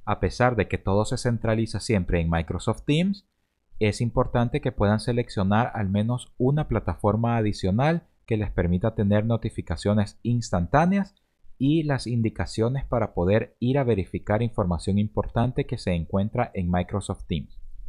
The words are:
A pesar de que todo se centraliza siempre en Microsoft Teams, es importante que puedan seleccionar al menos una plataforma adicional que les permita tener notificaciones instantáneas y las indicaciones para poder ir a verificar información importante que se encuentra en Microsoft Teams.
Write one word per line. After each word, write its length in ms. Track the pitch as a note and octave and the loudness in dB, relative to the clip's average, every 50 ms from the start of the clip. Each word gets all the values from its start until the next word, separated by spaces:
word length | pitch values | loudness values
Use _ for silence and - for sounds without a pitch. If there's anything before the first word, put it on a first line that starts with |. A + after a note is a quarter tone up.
| - | -6
A 140 | G#2+ G#2 - | -4 -2 0
pesar 360 | - F2+ - - A#2+ B2+ B2 | 0 -2 2 2 2 2 4
de 120 | G#2+ F2+ - | 2 0 0
que 100 | - F2 | -2 -4
todo 280 | - G2 F#2+ G#2 A2 | -2 0 0 0 0
se 120 | - B2+ A#2 | 0 -2 -2
centraliza 600 | - B2 A#2+ A2+ - A2+ A2 A2 A2+ G#2+ - G#2 | -2 -2 -2 0 0 0 0 0 0 -2 -4 -4
siempre 420 | - - A2+ G2 F2 - F2+ F2 | -2 0 0 2 2 2 2 2
en 80 | E2 E2 | 2 2
Microsoft 540 | E2 E2 E2 - F2 F2 - A2+ A2 - - | 2 0 0 -2 -4 -4 -2 -2 -2 -2 0
Teams, 420 | - D3 D#3+ F3+ G3+ G3 - - _ _ _ _ _ _ _ _ _ - - | 0 2 2 2 0 -2 -4 -8 _ _ _ _ _ _ _ _ _ -4 -2
es 200 | G#2+ G#2+ G2+ - | 0 0 0 0
importante 640 | A#2+ A#2 - - B2 - - B2 A#2+ A#2+ - D3 | -2 0 0 0 0 2 2 2 2 2 0 -2
que 100 | - B2+ | -4 -4
puedan 280 | - - G#2+ G2+ G#2+ G#2+ | -2 0 2 2 2 2
seleccionar 720 | - B2+ A#2+ A#2+ A#2+ - - A2 F#2+ F#2+ G#2 A2 B2 - - | 0 0 0 0 -2 -2 -2 -2 0 2 2 2 2 0 -2
al 160 | A2+ G2+ F#2+ | -4 -2 0
menos 440 | G2 G2+ G#2+ A#2 B2 A#2+ - - - - | 0 0 0 0 -2 -4 -6 -10 -6 -2
una 300 | B2 B2+ C#3+ D3+ D3 - | 0 2 2 0 0 0
plataforma 680 | A#2 G#2 - F#2+ E2+ - - G#2 G2+ A2 A#2 A#2 A#2 | -2 -2 0 -2 -4 0 0 2 2 2 2 0 0
adicional 680 | A#2 A2 G#2 F#2+ - - F#2 F#2+ A#2 C3+ D#3 E3+ E3+ - _ _ _ _ - | 2 0 0 -2 -2 0 0 2 2 2 2 0 0 -4 _ _ _ _ -4
que 100 | A#2 G#2+ | -2 -2
les 140 | G#2 - | -2 -2
permita 420 | - G2 F2 E2+ F2 F2+ A2+ A2+ - | -2 0 0 2 2 2 0 0 0
tener 320 | - G#2 G2+ G#2 G#2+ A2 | 0 2 2 2 2 2
notificaciones 960 | A2+ A#2 A2 - A2 - - - - E2+ - - G2+ G#2 A2+ G2+ - - - | 2 0 -2 -2 -4 -6 -8 -6 -6 -6 -2 0 2 2 2 2 0 -4 -6
instantáneas 920 | - A2+ A#2+ A#2+ A#2 - - F2+ F2 - - C#3+ E3+ F3+ G3 G3+ F#3+ - - _ _ _ _ _ - - - - | -2 -2 0 0 0 -2 -2 -2 0 2 2 2 4 4 2 2 0 -2 -8 _ _ _ _ _ -20 -18 -6 -2
y 240 | C3 C#3 D#3 E3 | 0 2 2 2
las 240 | D3+ D3 C#3 A#2+ - | 2 0 -2 -2 -2
indicaciones 800 | G#2+ B2 A#2 A2+ G#2+ - - F2+ - - G#2+ A2 A#2+ C3 C3+ - | -2 -2 0 0 0 0 -2 -6 -4 -2 0 0 0 0 -2 -2
para 300 | - C3 A#2 G#2 - - | -2 0 0 0 0 0
poder 400 | F#2 F2 F#2 G#2 A2+ A2+ - _ _ | 0 2 4 4 2 2 -2 _ _
ir 200 | A#2 B2 C3 C#3+ | 0 0 2 2
a 40 | C3+ | 2
verificar 600 | A#2+ A2 F#2+ F2 - - F2+ - - G#2 A2 A#2+ | 2 2 0 0 -2 -6 -6 -2 0 0 0 0
información 560 | A2+ - - G2+ F2 E2+ D#2+ - G2+ F#2+ G#2 | 0 0 0 0 0 0 -2 0 0 2 2
importante 680 | G#2+ G#2+ - G#2+ G2 - - A#2 A#2 B2+ - - C#3 | 2 2 0 -2 -4 -2 0 0 0 0 0 -2 -4
que 140 | - B2 - | -4 -6 -6
se 140 | - G2 F2 | -2 -2 -2
encuentra 580 | E2+ D#2+ - - G2 G2 G#2+ - A#2+ A#2 - - | -2 -2 -2 0 0 0 0 -2 -2 -4 -4 -4
en 160 | G2 F2+ F2 | -4 -2 0
Microsoft 560 | F2+ F2+ F2+ - - G2 - - F#2+ - - | 0 0 0 -2 -4 -6 -4 -6 -8 -8 -6
Teams. 340 | - F#2 D2 - - - - - - - - - | -6 -4 -4 -6 -8 -12 -14 -14 -12 -12 -10 -10